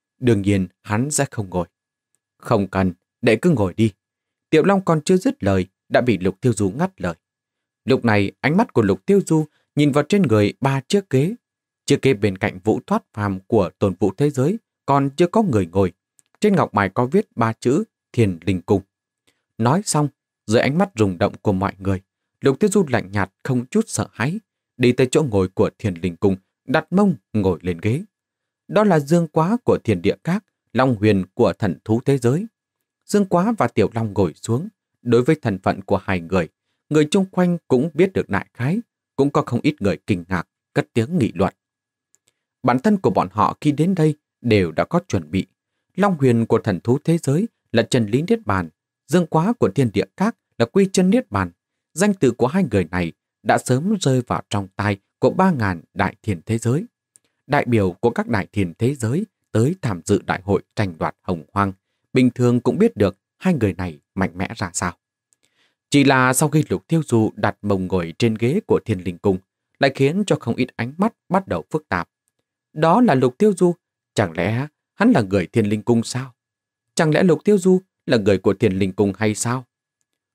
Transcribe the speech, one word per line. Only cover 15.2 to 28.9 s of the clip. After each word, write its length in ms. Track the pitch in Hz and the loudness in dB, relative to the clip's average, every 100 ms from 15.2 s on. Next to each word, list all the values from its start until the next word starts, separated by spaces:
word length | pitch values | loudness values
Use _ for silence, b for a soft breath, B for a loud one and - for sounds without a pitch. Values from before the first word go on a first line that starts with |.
| 175 | 0
có 160 | 220 | 2
người 220 | 202 110 85 | 2 0 0
ngồi. 280 | 92 92 - _ _ _ _ | 0 -2 -4 _ _ _ _
Trên 160 | 208 180 | 0 2
ngọc 180 | 123 | 0
bài 160 | 104 98 | 0 -2
có 160 | - 123 | -2 0
viết 220 | 190 - - | 0 -2 -2
ba 180 | 117 | -4
chữ 300 | - 123 156 226 _ _ | -2 0 0 -2 _ _
Thiền 280 | - 104 85 - | 0 0 0 -4
Linh 160 | 92 | -4
Cung. 200 | - 98 - _ _ _ _ _ _ - | 0 -2 -2 _ _ _ _ _ _ -2
Nói 240 | 113 175 - | 0 0 0
xong, 220 | 151 147 - _ _ - | -2 -2 -6 _ _ -2
dưới 160 | 110 | 0
ánh 160 | 131 160 | 2 0
mắt 120 | 202 - | -2 0
rung 220 | 101 87 | -2 0
động 160 | 101 - | -4 -2
của 120 | 107 | -4
mọi 200 | 95 98 95 | -2 -2 -4
người, 220 | 98 95 - _ _ _ | -6 -6 -8 _ _ _
Lục 180 | 139 139 | -2 0
Tiêu 100 | 214 | 2
Du 160 | 208 151 | 2 0
lạnh 220 | 120 92 | -2 -4
nhạt 200 | 101 92 _ | -4 -4 _
không 220 | - 127 120 | -4 -4 -2
chút 200 | 208 - | -2 -2
sợ 200 | - - | -4 -6
hãi, 280 | - 127 208 - _ _ - | -4 -6 -6 -10 _ _ 0
đi 140 | 135 | 2
tới 160 | 123 127 | 2 2
chỗ 120 | 156 | 2
ngồi 240 | 147 101 92 | 0 0 0
của 220 | - 92 - | 0 -2 -2
Thiền 160 | 104 | -6
Linh 220 | 85 90 82 | -4 -6 -2
Cung, 200 | 101 95 _ _ - | -2 -2 _ _ -4
đặt 280 | 156 - | -4 0
mông 220 | 180 202 135 _ | 0 2 0 _
ngồi 260 | 110 95 82 | -2 -2 -2
lên 160 | 90 82 | -4 -4
ghế. 220 | 104 139 214 _ _ _ _ _ - | -4 -4 -8 _ _ _ _ _ -4
Đó 160 | 175 | 0
là 160 | 214 | 4